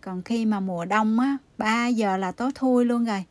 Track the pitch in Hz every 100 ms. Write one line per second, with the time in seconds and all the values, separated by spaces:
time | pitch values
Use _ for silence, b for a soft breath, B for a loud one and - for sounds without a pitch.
0 | - 185 180 233 220 208 190 175 170 208
1 | 220 220 262 277 _ - 214 226 240 233
2 | 208 190 190 180 247 277 262 247 240 240
3 | 233 202 185